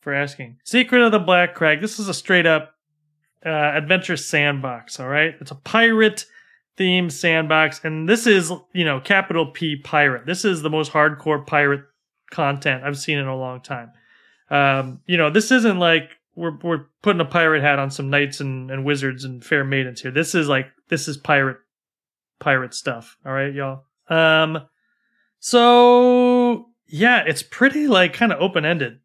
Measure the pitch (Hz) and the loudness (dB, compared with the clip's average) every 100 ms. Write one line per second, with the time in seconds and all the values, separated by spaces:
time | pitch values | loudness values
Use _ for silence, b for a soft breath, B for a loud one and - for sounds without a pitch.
0 | - 139 143 - 120 117 - 247 247 247 | -6 -6 -6 -10 -18 -18 -2 -2 2 2
1 | 233 208 175 180 175 - 160 156 214 - | 4 2 4 2 2 0 0 0 -4 -8
2 | 196 156 - 185 165 156 151 _ _ _ | -8 -8 0 2 4 2 -2 _ _ _
3 | _ _ _ _ 160 156 147 143 147 185 | _ _ _ _ -6 -2 0 -2 0 -2
4 | 180 156 - 156 147 139 131 120 - - | -2 -8 -2 0 0 -2 -8 -12 -16 -14
5 | 127 143 160 - 139 - - 220 233 220 | -4 -2 -2 -4 -20 -18 -2 2 4 4
6 | 214 214 - b b b _ - 185 180 | 2 0 -16 b b b _ -2 0 2
7 | 175 139 170 160 156 156 156 - 165 156 | 0 -2 -2 0 2 2 2 -2 -8 -6
8 | 160 226 233 196 160 180 _ 180 160 135 | 0 0 4 2 2 -8 _ -4 -2 -2
9 | - 196 - 165 147 - 165 147 - 151 | 0 0 0 -4 -4 -4 -6 -6 -2 0
10 | 143 123 143 185 208 170 151 156 143 151 | 2 -2 -6 -2 -2 -2 -2 -2 -2 2
11 | 151 143 156 147 143 151 143 143 139 _ | 2 0 -4 -4 -2 0 0 -2 _ _
12 | _ _ _ - 143 143 147 127 139 139 | _ _ _ -4 -4 -2 -4 -4 -6 -8
13 | - 147 135 131 127 127 - 127 117 b | -6 -4 -4 -6 -8 -12 -12 -14 -14 b
14 | b b b b _ 143 139 135 131 127 | b b b b _ 0 2 0 -4 -12
15 | - 175 151 175 220 254 226 185 170 165 | -4 0 2 0 2 2 4 2 2 2
16 | 156 - _ - 170 147 175 160 139 _ | -2 -20 _ -8 -8 -6 -6 -6 -6 _
17 | 208 180 143 175 160 156 143 143 139 139 | -2 0 -2 0 2 2 2 0 -4 -8
18 | 139 143 143 139 139 131 131 135 135 143 | -2 -2 -2 -6 -8 -8 -10 -8 -4 -2
19 | 135 131 131 127 - 147 135 135 127 120 | -4 -6 -12 -14 -4 -2 0 -4 -4 -10
20 | 131 139 165 175 147 135 131 _ _ 160 | -8 -6 -2 -2 0 -2 -4 _ _ -6
21 | 156 139 - 143 135 127 _ _ _ _ | -6 -8 0 0 0 -6 _ _ _ _
22 | _ _ _ _ 151 131 127 - - 117 | _ _ _ _ -2 -2 -4 -8 -8 -10
23 | 113 _ 135 135 139 139 135 135 _ _ | -16 _ -8 -6 -6 -6 -8 -10 _ _
24 | _ 165 160 160 160 156 139 _ _ _ | _ 2 4 4 2 -4 -12 _ _ _
25 | _ _ _ _ - 240 240 240 247 247 | _ _ _ _ 2 4 6 8 8 6
26 | 247 247 247 247 240 233 - _ _ 151 | 6 4 4 4 2 -2 -8 _ _ 0
27 | 233 240 156 147 - - 269 285 294 190 | 2 2 0 -4 -8 0 0 2 2 4
28 | 180 - 226 143 185 170 151 170 123 - | 2 2 -2 0 0 0 -2 -2 -4 -8